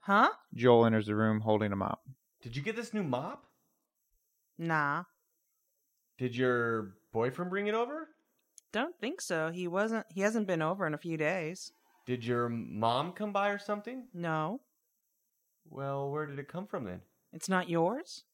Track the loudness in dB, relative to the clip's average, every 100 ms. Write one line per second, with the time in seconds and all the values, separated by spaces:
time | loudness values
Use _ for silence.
0 | 4 6 6 2 _ 4 8 10 8 4
1 | 2 2 4 2 4 2 2 0 -2 -4
2 | -10 -20 _ _ -10 -6 -6 -6 -4 -4
3 | -2 -2 -4 -12 _ _ _ _ _ _
4 | _ _ _ _ _ -8 0 2 2 -2
5 | -4 _ _ _ _ _ _ _ _ _
6 | _ _ -4 2 2 4 2 0 -4 -12
7 | _ -2 -2 -2 -6 -4 -2 -2 -2 -6
8 | -12 _ _ _ _ -20 _ -4 -4 -4
9 | -8 -8 -4 -2 -2 -2 -2 0 0 -2
10 | -6 0 0 2 0 0 0 0 -2 -2
11 | -6 -2 0 0 -4 -10 -14 _ _ _
12 | -6 -4 0 0 0 -2 -6 0 2 2
13 | -2 -4 -4 0 0 -2 -4 -6 -6 -12
14 | -12 -6 -2 0 -2 -4 _ _ _ _
15 | _ _ _ _ _ _ _ -8 -4 -2
16 | -2 -4 -4 -6 -8 -10 -8 -6 -6 -10
17 | -14 _ _ -12 -2 0 0 2 2 0
18 | -8 -16 _